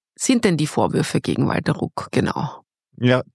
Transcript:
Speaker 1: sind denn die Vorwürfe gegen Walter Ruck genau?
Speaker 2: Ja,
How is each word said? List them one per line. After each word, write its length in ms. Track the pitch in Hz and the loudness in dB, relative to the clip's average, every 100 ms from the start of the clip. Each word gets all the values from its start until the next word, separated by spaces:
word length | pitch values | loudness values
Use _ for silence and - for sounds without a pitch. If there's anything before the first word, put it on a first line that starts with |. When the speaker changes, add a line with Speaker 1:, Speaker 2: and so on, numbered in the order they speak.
| _ | _
Speaker 1:
sind 300 | - - 247 | -4 0 2
denn 120 | 220 160 | 2 2
die 120 | 156 | 0
Vorwürfe 520 | - 101 - 160 151 | 0 0 0 -2 -2
gegen 280 | - - 139 | -2 0 0
Walter 240 | - - | 0 -2
Ruck 380 | - - - - | -2 -4 -6 -4
genau? 500 | 131 - - 147 - _ _ _ - | -2 0 -2 -6 -10 _ _ _ 0
Speaker 2:
Ja, 260 | 123 127 - | 2 2 0